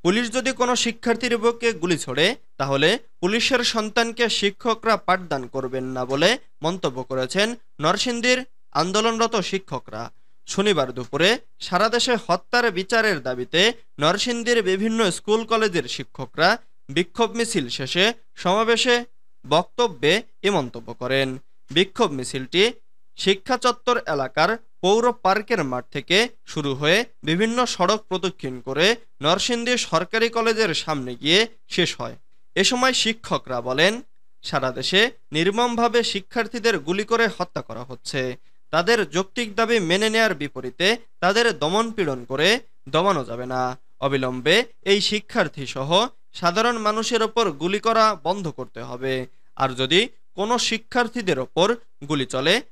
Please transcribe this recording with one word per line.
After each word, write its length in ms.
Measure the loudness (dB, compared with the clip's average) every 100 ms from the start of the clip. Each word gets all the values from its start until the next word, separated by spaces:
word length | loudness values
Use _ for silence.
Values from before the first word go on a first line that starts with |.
পুলিশ 300 | 2 2 0
যদি 200 | -2 -2
কোনো 240 | 0 0 2
শিক্ষার্থীর 600 | 0 -2 -2 0 0 2
বুকে 360 | 0 0 -2
গুলি 240 | -2 0 -2
ছোড়ে, 380 | -2 0 0 0 -12 -6
তাহলে 420 | -2 2 2 2 -4 -4
পুলিশের 440 | 0 0 2 2
সন্তানকে 680 | 2 -2 -2 -2 -2 0 0
শিক্ষকরা 680 | 2 -2 0 -2 0 0 0
পাঠদান 500 | 2 -2 0 -6 -4
করবেন 360 | -6 -4 -6
না 220 | -4 -6 -2
বলে 320 | 2 2 2 -6 -6
মন্তব্য 400 | -4 -2 -4 -6
করেছেন 520 | -6 -4 -2 0 0 -2 -14 -2
নরসিংদীর 640 | 0 0 -2 0 2 0 -2 -16 -6
আন্দোলনরত 640 | -2 0 2 0 0 0 0
শিক্ষকরা। 760 | -2 -6 -6 -12 -10 -12 -12 -14 -20 -20 -6
শনিবার 440 | 0 2 2 0
দুপুরে 480 | -4 -6 2 4 2 -4 -14
সারা 300 | -2 0 2
দেশে 280 | 2 2 0 0
হত্যার 440 | -2 2 2 2
বিচারের 520 | -2 0 2 2 0
দাবিতে 500 | -2 -6 -2 4 4 2 -14 0
নরসিংদীর 640 | 0 2 0 -2 2 2
বিভিন্ন 480 | 2 0 0 2 0
স্কুল 340 | 0 0 0 2
কলেজের 380 | 0 2 0
শিক্ষকরা 760 | -4 -8 -10 -12 -10 2 2 2 -4 -20 -4
বিক্ষোভ 420 | -2 -2 0 -2
মিছিল 380 | 0 -2 -2 -4
শেষে 440 | -6 -4 2 2 0 -14 -4
সমাবেশে 680 | 0 2 2 2 4 2 0 -16 -20 -18 0
বক্তব্যে 760 | 0 2 -2 -2 0 2 2 -2 -4
এ 80 | 0
মন্তব্য 440 | 0 -2 -10 -14
করেন। 440 | -8 -2 0 0 -4 -14 -20 -4
বিক্ষোভ 400 | 0 0 0 0
মিছিলটি 640 | 0 -6 -8 -2 2 2 0 -18 -20 -20 -4
শিক্ষা 400 | 0 0 0 0
চত্বর 440 | 0 0 -2 -2 0
এলাকার 500 | -4 -2 0 0 0 -8 -2
পৌর 300 | 2 4 2
পার্কের 520 | 2 0 0 0 -2
মাঠ 220 | -2 -4 -6
থেকে 380 | -10 2 2 2 -4 -8
শুরু 300 | -4 -2 0
হয়ে 300 | 2 2 0 -6
বিভিন্ন 420 | -2 0 2 0 -2
সড়ক 380 | 0 0 0 -2
প্রদক্ষিণ 540 | -4 -4 -6 -10 -10
করে 340 | -6 2 2 2 -6 -4
নরসিংদী 560 | 0 2 0 0 0 -2
সরকারি 520 | 0 -2 0 0 0
কলেজের 440 | 2 0 2 0
সামনে 420 | 0 -2 -4 -4 -6
গিয়ে 320 | 2 4 2 -4 -6
শেষ 320 | 0 0 -2
হয়। 140 | -10 -10 -20 -20 -6 0
এ 80 |
সময় 300 | 2 2 2
শিক্ষকরা 680 | 2 -2 -2 -4 -6 -4 -6
বলেন, 400 | -2 2 2 2 -10 -20 -20 -14
"সারা 280 | -4 -2 -2
দেশে 400 | -2 0 2 2 -2 -6
নির্মমভাবে 720 | 0 2 2 0 2 2 2
শিক্ষার্থীদের 760 | 0 -4 -6 -4 -4 -2 0 0
গুলি 240 | -2 -4
করে 240 | 0 2 2 0
হত্যা 240 | -6 -6
করা 220 | -8 -12
হচ্ছে। 540 | -12 -12 -6 -4 -4 -6 -16 -20 -2
তাদের 400 | 0 2 2 2
যৌক্তিক 460 | -2 -2 -6 -4 -2
দাবি 240 | 2 2
মেনে 300 | 2 2 2
নেয়ার 260 | 2 2 0
বিপরীতে 600 | -6 -8 -10 0 0 0 -6 -2
তাদের 400 | 2 4 2 2
দমন 320 | 0 0 0
পীড়ন 340 | -2 -2 -4 -6
করে 340 | 0 2 2 -2 -18 -2
দমানো 360 | 0 2 0 -4
যাবে 200 | -8 -4
না। 320 | -2 -2 -6 -16 -6
অবিলম্বে 680 | -2 0 -2 -2 2 2 2 -6
এই 200 | 0 2
শিক্ষার্থী 640 | 2 -4 -2 -2 -2 -4 -10
সহ 420 | -6 2 2 2 -4 -18
সাধারণ 440 | -2 0 2 0 2
মানুষের 460 | 0 0 0 0
ওপর 280 | 0 2 0
গুলি 280 | 0 -2 0
করা 360 | 2 4 4 2
বন্ধ 240 | -2 -2 -4
করতে 340 | -8 -12 -10
হবে। 460 | -12 -6 -2 -2 -6 -14 -20 -2
আর 140 | -2
যদি 400 | 0 2 4 2 -6 -16 -6
কোনো 220 | -2 0
শিক্ষার্থীদের 840 | 0 -4 -2 0 0 -2 -2 -2
ওপর 360 | -2 2 2 2 -6 -16
গুলি 220 | -4 -2 0
চলে 360 | 0 2 2 0